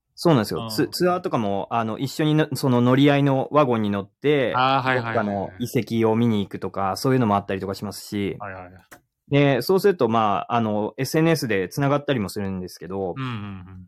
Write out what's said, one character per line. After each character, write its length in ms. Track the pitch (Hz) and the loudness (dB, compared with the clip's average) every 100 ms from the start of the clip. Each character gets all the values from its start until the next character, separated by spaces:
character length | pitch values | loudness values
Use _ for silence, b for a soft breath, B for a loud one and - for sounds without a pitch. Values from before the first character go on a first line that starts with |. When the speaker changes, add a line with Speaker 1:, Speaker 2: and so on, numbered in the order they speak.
| _ - | _ -2
Speaker 1:
そ 160 | 175 | 4
う 20 | |
な 80 | 139 | 4
ん 20 | |
で 20 | 104 | 2
す 80 | |
よ。 100 | 80 | -4
Speaker 2:
う 20 | 113 | -4
ん。 40 | |
Speaker 1:
ツ-、 180 | 110 131 | -2 -2
ツ 200 | - 180 | 0 0
ア 60 | 180 | 0
ー 40 | |
と 80 | 180 | -2
か 80 | 147 | -4
も、 300 | 104 98 - | -2 -4 -4
あ 120 | 117 | -4
の、 140 | 110 107 | -4 -4
一 140 | 135 | -6
緒 120 | - | -2
に 120 | 151 151 | 2 2
な-、 140 | - | 0
そ 160 | 131 135 | 0 2
の 120 | 123 | 4
乗 140 | 123 131 | 4 6
り 140 | 143 | 6
合 80 | 143 | 4
い 60 | |
の 240 | 143 135 - | 4 0 0
ワ 140 | 147 139 | 2 2
ゴ 120 | 117 | 2
ン 60 | |
に 60 | 104 | 0
乗 120 | 101 | -2
っ 80 | 95 | -6
て、 440 | _ 139 147 117 127 | _ 0 2 2 2
Speaker 2:
あ 220 | 131 135 | 2 2
あ、 60 | |
は 100 | 127 123 | 0 -2
い 20 | |
は 40 | |
い 40 | 117 | -2
は 80 | |
い 20 | 117 | -2
は 60 | |
い。 20 | 104 | -2
Speaker 1:
ど 60 | |
っ 20 | |
か 60 | 101 | -2
の 120 | 80 92 | -4 -8
遺 400 | 120 127 - 113 | -4 -4 -2 0
跡 60 | 113 | 2
を 60 | 113 | 4
見 120 | 120 | 2
に 140 | 107 | 0
行 80 | 95 | -2
く 100 | 95 | -6
と 120 | 92 | -8
か、 260 | - 98 95 | -4 -4 -2
そ 140 | 135 | 0
う 20 | |
い 40 | 131 | 2
う 20 | |
の 80 | 113 | 4
も 80 | 101 | 2
あ 40 | |
っ 60 | 98 | 0
た 100 | 98 | -4
り 60 | |
と 60 | 95 | -4
か 60 | |
し 120 | 95 101 | -6 -8
ま 80 | |
す 120 | - - | -12 -8
し。 300 | 104 98 - | -4 -4 -6
Speaker 2:
は 100 | 104 | -10
い 40 | |
は 80 | 95 | -14
い 20 | 90 | -16
は 40 | |
い。 40 | 95 _ - _ _ _ | -20 _ -20 _ _ _
Speaker 1:
で、 320 | 143 143 127 | 2 4 2
そ 140 | - 190 | 2 2
う 40 | |
す 80 | 202 | 4
る 100 | 185 | 2
と、 100 | 113 | 2
ま 380 | 113 107 95 - | 2 2 0 -2
あ、 80 | 120 | -2
あ 60 | |
の、 320 | 110 104 107 - | 0 0 -4 -4
エ 60 | |
ス 140 | 135 160 | -2 2
エ 40 | |
ヌ 100 | 165 | 2
エ 40 | 156 | 2
ス 120 | 127 | 0
で 200 | 98 92 | 0 -2
繋 220 | - 139 | -2 0
が 80 | 147 | 0
っ 80 | 143 | 0
た 80 | |
り 60 | 131 | -2
も 100 | 92 | -2
す 100 | 107 | -4
る 100 | 95 | -6
ん 120 | 95 | -6
で 80 | 90 | -8
す 100 | - | -12
け 80 | 85 | -10
ど、 260 | 98 95 131 | -6 -4 -6
Speaker 2:
う 20 | |
ん 40 | |
う 20 | 127 | -6
ん 20 | |
う 40 | |
ん。 560 | 110 101 95 90 92 | -8 -8 -12 -14 -18